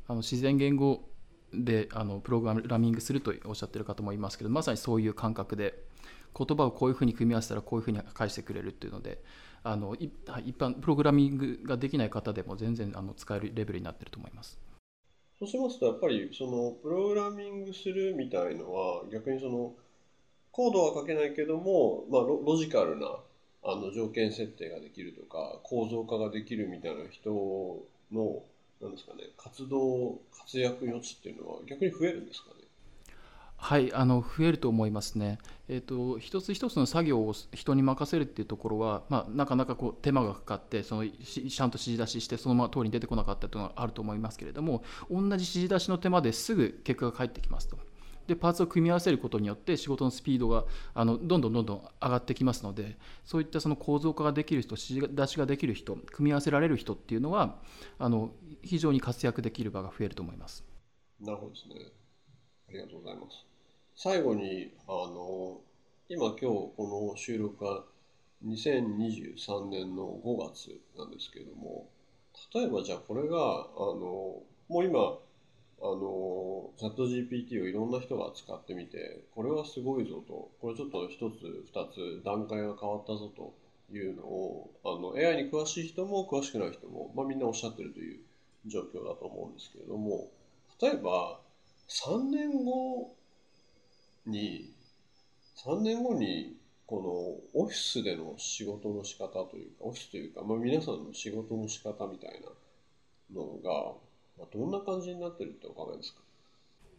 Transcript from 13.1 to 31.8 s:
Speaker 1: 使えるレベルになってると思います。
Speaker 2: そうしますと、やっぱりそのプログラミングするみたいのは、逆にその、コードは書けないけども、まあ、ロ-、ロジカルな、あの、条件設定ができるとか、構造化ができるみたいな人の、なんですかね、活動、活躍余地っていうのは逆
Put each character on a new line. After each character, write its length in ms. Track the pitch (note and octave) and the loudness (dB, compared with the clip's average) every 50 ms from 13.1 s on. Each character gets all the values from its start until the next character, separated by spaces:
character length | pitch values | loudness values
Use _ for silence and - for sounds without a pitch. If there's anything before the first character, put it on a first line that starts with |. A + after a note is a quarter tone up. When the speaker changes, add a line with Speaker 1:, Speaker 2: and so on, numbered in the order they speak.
| - | -10
Speaker 1:
使 200 | - - - G#2 | -10 -8 -6 -4
え 60 | G2+ | -4
る 120 | G#2 G2+ A2+ | -4 -4 -4
レ 100 | A#2 G#2+ | -4 -4
ベ 80 | G2+ G2 | -2 -4
ル 60 | F#2+ | -4
に 60 | F#2+ | -6
な 60 | E2 D#2+ | -6 -8
っ 20 | |
て 100 | - - | -10 -14
る 60 | - | -14
と 80 | - - | -14 -14
思 100 | - - | -14 -14
い 40 | - | -14
ま 100 | G#2+ A2 | -16 -16
す。 160 | - - - - - - - _ _ _ _ _ _ _ _ _ _ _ - | -16 -16 -16 -16 -16 -18 -20 _ _ _ _ _ _ _ _ _ _ _ -10
Speaker 2:
そ 80 | G#3 | -6
う 20 | G3+ | -4
し 100 | - B3+ | -2 0
ま 120 | C4 A#3+ | 0 -2
す 100 | B3 - | 0 2
と、 60 | - | 2
や 60 | A3+ - | 2 4
っ 80 | - | 4
ぱ 80 | - E3 | 2 2
り 220 | A#2+ G#2 F#2+ - - | 2 2 0 -2 -6
そ 80 | - C3+ | -6 -4
の 280 | B2+ B2 A#2+ A#2+ A#2+ A#2+ - - | -2 0 0 0 -2 -2 -4 -4
プ 80 | D3+ | -2
ロ 180 | E3 F#3 G3 G#3 | 0 2 2 2
グ 60 | G#3 | 2
ラ 160 | G#3 G3+ G3+ | 2 0 0
ミ 180 | G#3 G3+ G3+ G3+ | -2 -6 -8 -8
ン 160 | G3+ G3+ G3 | -8 -8 -8
グ 80 | G3 F#3 | -8 -10
す 160 | - - G3 | -8 -6 -4
る 260 | F#3 G3 F#3+ F#3+ F#3+ | -2 0 0 0 0
み 140 | D3 C3 B2 | -2 -2 -2
た 220 | A2 F#2 F2 F2 | 0 0 0 0
い 40 | D#2 | -2
の 160 | E2 D#2+ F2+ | -4 -6 -4
は、 340 | F#2 F#2+ F#2+ F#2 F2+ F2 F#2+ G#2 | -2 0 0 0 0 -2 -4 -6
逆 220 | G#2+ A2 A2 C3+ C3+ | -8 -6 -2 -2 -2
に 80 | C3 | -2
そ 80 | C3+ C3 | -2 -2
の、 260 | A#2+ A#2+ A#2+ A#2+ A#2+ - - - _ _ _ _ _ _ _ _ _ _ _ _ | -2 -2 -2 -4 -6 -12 -20 -20 _ _ _ _ _ _ _ _ _ _ _ _
コ 180 | - - B3 A#3+ | -2 2 2 4
ー 40 | A3 | 6
ド 80 | F#3+ E3+ | 6 6
は 100 | D3+ C3+ | 6 4
書 120 | D3+ C#3+ | 2 -2
け 80 | E3 D#3+ | 0 2
な 100 | D3+ D3+ | 2 2
い 100 | C#3+ C#3+ | 2 2
け 120 | - D3+ | 0 0
ど 100 | D3+ D#3+ | 2 0
も、 480 | D#3+ F3 F#3+ G3 F3 C3 G#2 F2 - - - | 2 2 4 6 8 8 6 4 2 0 4
ま 80 | C3+ C3 | 6 6
あ、 40 | A#2 | 6
ロ-、 200 | B2 D3 - C#3+ | 6 4 4 4
ロ 140 | D3 D#3+ D#3+ | 4 4 4
ジ 100 | D#3 D#3 | 4 4
カ 160 | - A#2 F#2+ | 4 6 6
ル 140 | D#2+ D#2 D2 | 4 2 0
な、 200 | D2 C#2 C#2 - - - - _ _ _ _ _ - | -2 -4 -4 -6 -10 -16 -20 _ _ _ _ _ -2
あ 120 | - F#2+ | -2 -2
の、 160 | G2+ G#2 F#2+ G2 | 0 -2 -2 -2
条 180 | A2+ A2+ G#2 | -2 -2 0
件 200 | - A2+ A2 G#2+ G#2 | 2 2 2 2 2
設 200 | - A2+ G2+ - | -2 -6 -6 -6
定 160 | - F2 E2 | -8 -10 -10
が 120 | E2+ D#2+ | -8 -10
で 100 | D2+ D2 | -12 -14
き 120 | - - F2+ | -12 -12 -12
る 120 | F2 E2 | -12 -12
と 80 | - D#2 | -14 -14
か、 380 | D#2 - D#2+ D2+ - - - - | -10 -6 -6 -6 -6 -8 -10 -8
構 240 | - C3 A#2+ A2+ A2 | -2 0 0 0 0
造 160 | A#2 A2+ A2+ | 0 -2 -2
化 140 | A2+ A#2 G#2+ | 0 0 0
が 100 | G#2+ G#2 | 0 0
で 140 | G#2 G#2+ G#2 | -2 -4 -6
き 100 | - B2 | -4 -4
る 140 | G#2+ G#2 F#2 | -2 -2 -2
み 140 | F2+ E2 - | -4 -6 -6
た 80 | E2 | -6
い 60 | D2+ | -6
な 120 | D#2 E2 F#2 | -6 -8 -10
人 220 | - - - G#2+ G#2 G2+ G2 G2 F#2+ F#2+ F#2 F2+ F2 - - - _ _ _ - | -14 -8 -4 -2 -2 0 0 -2 -2 -2 -4 -4 -6 -8 -12 -16 _ _ _ -4
の、 320 | G#2+ A2 A2 G2+ C#2+ - - - _ _ _ _ _ - | -2 0 0 0 0 -4 -8 -12 _ _ _ _ _ -14
な 80 | A2 G#2 | -12 -12
ん 40 | - | -12
で 60 | - | -12
す 80 | - | -14
か 80 | - - | -16 -16
ね、 160 | - - - - | -16 -16 -16 -18
活 320 | - - - - - C3+ C3 | -18 -20 -18 -14 -12 -6 0
動、 520 | C#3 C3+ C3+ C3 B2+ B2 B2 B2 - - - - - | 2 4 4 4 4 2 0 -2 -4 -6 -12 -18 -20
活 220 | - - - - B2+ | -20 -14 -4 0 2
躍 280 | B2+ B2 B2 - C3 | 2 2 2 0 -2
余 140 | A#2+ A#2 A#2+ | -2 -2 -4
地 160 | A#2+ - - - | -6 -8 -12 -12
っ 40 | - | -12
て 60 | F#2 | -12
い 40 | - | -12
う 100 | - D#2 | -10 -10
の 60 | D#2+ | -10
は 100 | D#2 - - | -10 -10 -10
逆 180 | - C#3 C#3 | -10 -4 0